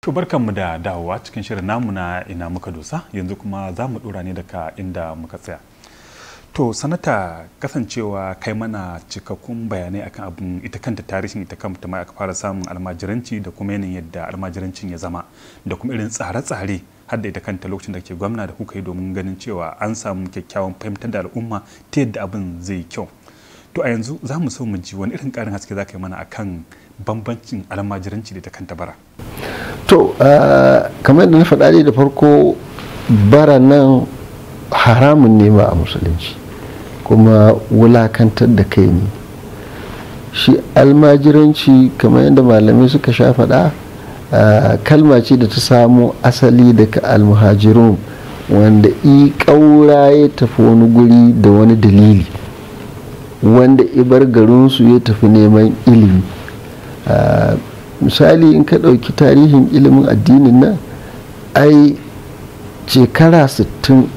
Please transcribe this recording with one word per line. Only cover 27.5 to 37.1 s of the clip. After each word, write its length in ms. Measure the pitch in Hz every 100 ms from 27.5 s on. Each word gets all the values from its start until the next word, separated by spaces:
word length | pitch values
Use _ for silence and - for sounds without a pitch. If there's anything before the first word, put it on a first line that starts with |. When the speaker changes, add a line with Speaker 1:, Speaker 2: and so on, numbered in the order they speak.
| 113 92
Speaker 1:
almajiranci 600 | 95 101 98 95 101 107
da 40 | 95
ita 120 | 87
kanta 260 | - 90 85
bara. 160 | 87 - _ - - - - - - - -
Speaker 2:
To, 240 | 175 - -
ah, 640 | 135 143 139 135 131 131 - -
kamar 240 | - 143 185
yadda 120 | 160
na 60 |
faɗa 280 | 165 143 143
dai 80 | 165
da 80 | 147
farko, 640 | 120 139 - 151 143 147 - - - - - - 113 101
bara 300 | 139 151 139
nan 480 | 131 143 135 131 - - - - - - -
haramun 640 | - 123 117 135 151 120 110
ne 80 | 104
ma 140 | 104 -
a 80 |
musulunci, 600 | 85 - - 85 82 - - - - - - - -
kuma 480 | -